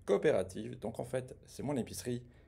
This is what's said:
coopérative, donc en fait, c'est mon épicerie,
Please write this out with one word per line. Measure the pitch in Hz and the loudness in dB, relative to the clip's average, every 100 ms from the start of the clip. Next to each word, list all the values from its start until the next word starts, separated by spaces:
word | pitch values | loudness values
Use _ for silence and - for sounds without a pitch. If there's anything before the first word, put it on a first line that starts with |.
| - | 2
coopérative, | 196 165 110 92 - 113 123 | 4 6 4 2 -4 -8 -6
donc | - - | -6 -4
en | |
fait, | 123 127 127 - - | -4 -4 -4 -12 -14
c'est | - | -6
mon | 131 143 | -2 0
épicerie, | 104 92 127 123 123 - | -2 -4 -4 -4 -6 -20